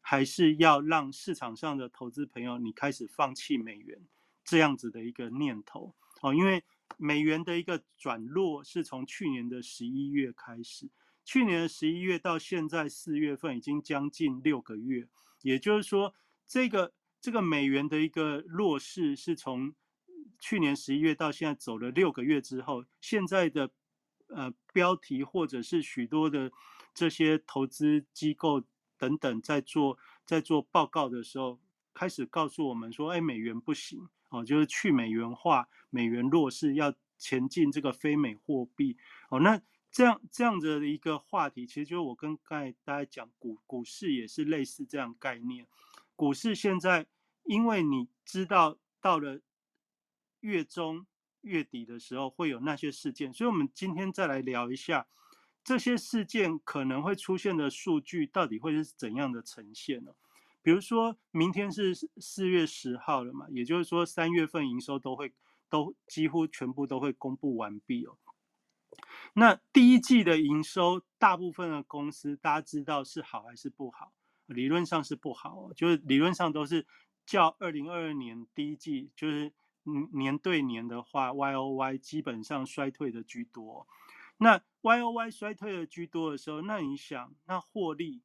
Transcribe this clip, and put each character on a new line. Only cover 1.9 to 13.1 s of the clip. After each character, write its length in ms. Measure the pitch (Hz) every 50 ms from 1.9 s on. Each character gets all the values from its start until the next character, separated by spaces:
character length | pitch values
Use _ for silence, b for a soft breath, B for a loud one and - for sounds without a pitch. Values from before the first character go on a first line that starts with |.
| _ - 131 123
资 160 | 113 147 147
朋 180 | - _ 123 120
友 140 | 123 120
你 140 | 120 120 110
开 180 | 107 - 139 143
始 160 | 135 - 123
放 260 | 101 - - 147 135 95
弃 240 | - - - 147
美 180 | 123 110 113 107
元 260 | 101 - - - - - _ _ _ _ _ _ _ _
这 160 | - 170 165
样 160 | 160 147 135
子 160 | - - 117
的 120 | - 92 -
一 80 | 120
个 180 | 120 - 120 117
念 320 | 117 135 147 139 117 104 104
头 320 | - - 143 - 190 - b b b b b
哦？ 120 | - 135 139
因 120 | 160 185
为 180 | 196 190 175 _ _ _ _ _ _ -
美 240 | _ 160 147 147 147
元 220 | 151 156 156 160 170
的 140 | 180 170
一 60 | 170 170
个 200 | - 175 160 _ _ _
转 260 | _ - 139 117 110 110
弱 380 | 123 147 185 196 170 151 143 147
是 200 | - - 175 156
从 220 | - 147 131 127
去 240 | - - - 196 151
年 180 | 135 123 120
的 140 | 120 123 123
十 240 | 117 - - - 120
一 220 | 120 131 135 139 139
月 220 | 143 143 135 123
开 300 | 117 - - 123 117 117
始， 280 | 117 - - - 143 139 _ _ _ _ _ _ _
去 220 | - - 262 247
年 160 | 208 175 165
的 60 | 165
十 220 | 160 - - 160 156
一 120 | 165 175
月 180 | 180 185 180 160
到 180 | - 185 165
现 300 | 160 - - 190 175 156
在 200 | 151 165 165 151
四 300 | 143 - - - 175